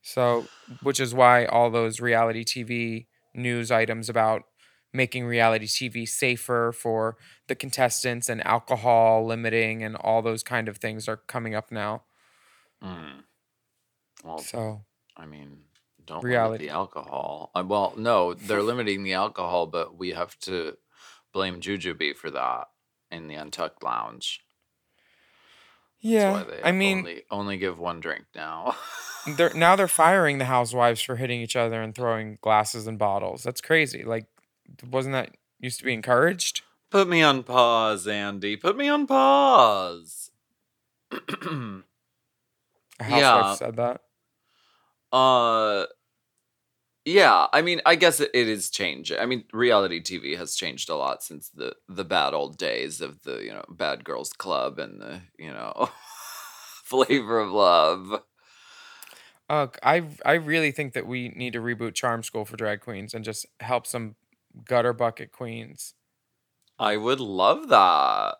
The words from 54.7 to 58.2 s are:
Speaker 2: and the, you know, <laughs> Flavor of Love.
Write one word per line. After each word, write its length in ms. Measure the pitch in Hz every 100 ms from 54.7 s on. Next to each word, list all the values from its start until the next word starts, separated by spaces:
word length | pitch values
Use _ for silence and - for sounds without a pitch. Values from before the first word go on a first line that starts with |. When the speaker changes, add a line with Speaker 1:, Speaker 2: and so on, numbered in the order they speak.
| 67
Speaker 2:
and 200 | 62 50
the, 220 | 52 85 90 _
you 140 | 80
know, 360 | 60 57 - - - - - - -
<laughs> 480 | - - - -
Flavor 560 | - 131 131 139 107 113
of 120 | 104
Love. 720 | 101 95 87 78 92 95 104